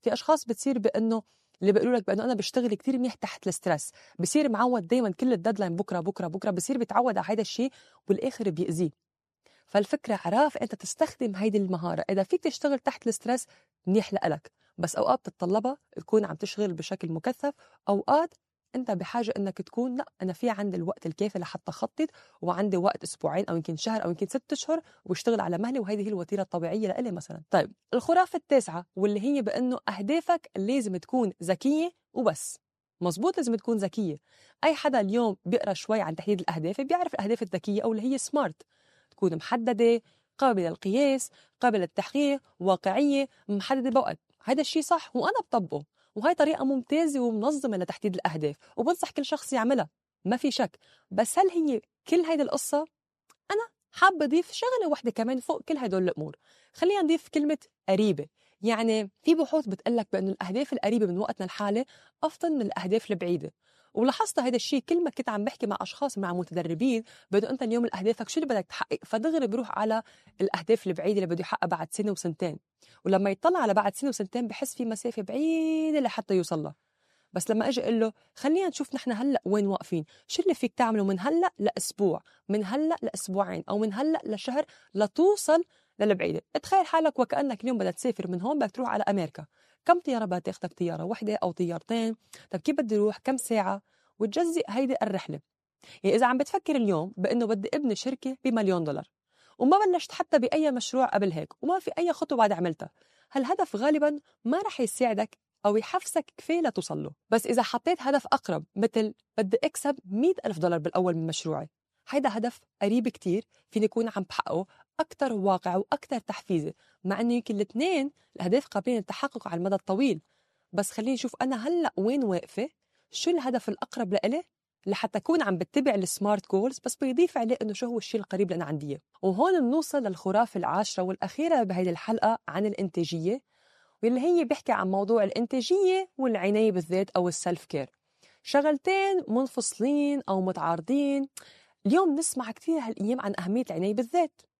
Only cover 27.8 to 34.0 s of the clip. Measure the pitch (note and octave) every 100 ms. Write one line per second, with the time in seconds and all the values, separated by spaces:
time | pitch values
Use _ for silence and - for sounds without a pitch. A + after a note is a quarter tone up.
27.8 | _ B3 - E4+ F4+ F4 _ C#4 - E3
28.8 | F3+ - G#3 G#3 A3+ C#4+ G#3 - B3+ B3
29.8 | - G3 G3+ D#4+ - E4+ - F#3+ G3 C#4
30.8 | G#3+ F3+ - C4 A3+ - E3+ F#3 C4+ D4+
31.8 | E4+ _ _ - B3 D#3 - - _ _
32.8 | _ _ F3+ E3+ C#4+ F#4+ B3+ A3+ - A3+
33.8 | F#3+ -